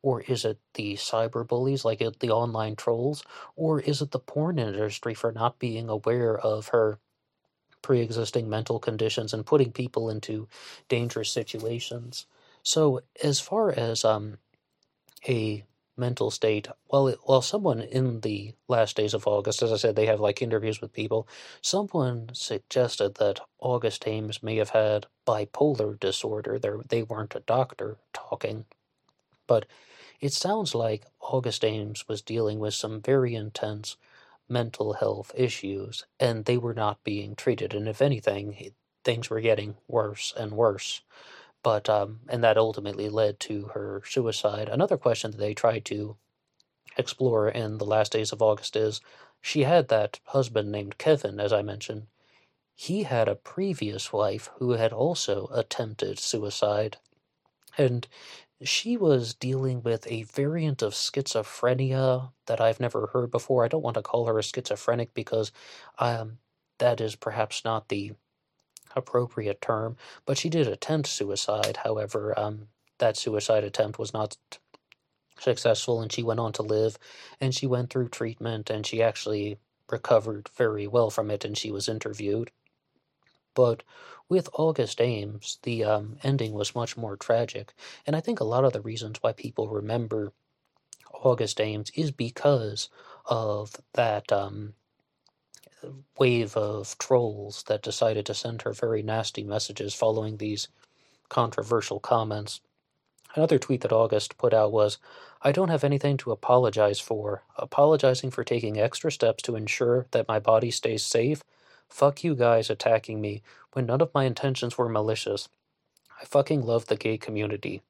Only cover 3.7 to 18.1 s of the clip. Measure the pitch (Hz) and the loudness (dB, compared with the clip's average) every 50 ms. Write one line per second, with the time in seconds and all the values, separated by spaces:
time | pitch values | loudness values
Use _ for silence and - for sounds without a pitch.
3.7 | 156 147 - - 147 139 147 139 - 127 _ - - 143 151 170 180 147 117 107 | 2 2 2 0 0 0 -2 -4 -4 -6 _ -4 -2 0 0 0 2 0 0 -2
4.7 | 98 101 110 107 104 - - 120 113 - - 117 113 110 113 120 - _ - 120 | 0 -2 -2 -2 -2 -4 -6 -6 -6 0 -2 -2 0 2 0 0 0 _ -6 -4
5.7 | 113 110 117 113 110 107 - 117 117 123 120 113 110 - - 110 107 107 110 - | -4 -4 -4 -4 -4 -2 2 2 2 4 2 2 2 2 2 0 0 0 -2 2
6.7 | - 117 110 107 104 - _ _ _ _ _ _ _ _ _ _ _ _ _ _ | 4 4 4 4 2 -2 _ _ _ _ _ _ _ _ _ _ _ _ _ _
7.7 | _ _ - - 139 120 117 110 113 117 113 - - 123 117 110 107 110 113 - | _ _ 0 2 2 2 2 0 -2 -4 -4 -2 -2 -4 -2 0 -2 -2 -2 -2
8.7 | 117 113 - - 110 104 113 110 - - 113 107 - 110 107 - - 147 135 117 | -4 -2 -2 -4 -2 0 0 0 0 -2 -4 -4 -4 -6 0 4 4 4 4 4
9.7 | 113 - 127 123 - 120 113 113 110 107 - - 110 107 107 107 - - - - | 0 -6 -8 -4 -4 -4 -2 -2 -4 -6 -6 -6 -8 -8 -8 -10 -18 -20 -20 -20
10.7 | - - _ _ 131 117 120 120 - 117 110 - - 123 113 - - 110 110 113 | -20 -20 _ _ -2 0 0 -2 -4 -4 -4 -2 -4 -4 -4 -6 -8 -6 -4 -4
11.7 | 120 120 120 - 127 120 117 120 120 - - _ _ _ _ _ _ _ _ - | -4 -4 -6 -8 -10 -10 -12 -12 -14 -14 -16 _ _ _ _ _ _ _ _ 0
12.7 | - 160 156 147 131 131 - _ _ - - 147 143 - - - 190 214 226 202 | 4 6 6 6 4 2 -4 _ _ -2 0 2 2 0 -2 0 0 2 2 2
13.7 | - - 117 117 113 110 - 110 107 107 104 107 107 - _ _ _ _ _ _ | 2 0 0 -2 -2 2 4 4 4 4 0 -8 -10 -14 _ _ _ _ _ _
14.7 | _ _ _ _ _ _ _ _ _ - - - 131 117 110 107 104 101 101 _ | _ _ _ _ _ _ _ _ _ -12 -2 -2 0 0 0 -2 -4 -6 -10 _
15.7 | _ _ _ _ _ - 123 123 123 - 107 107 - - - 110 107 107 104 - | _ _ _ _ _ -4 -4 -4 -2 -2 -2 -2 -2 0 0 2 2 0 -2 -8
16.7 | - _ _ _ - 139 139 131 117 - _ - 135 131 127 - - 214 202 175 | -16 _ _ _ 2 4 4 4 0 -2 _ 4 4 4 4 2 -2 0 0 0
17.7 | 123 113 110 - - 131 131 127 | 0 0 -4 -2 0 0 0 0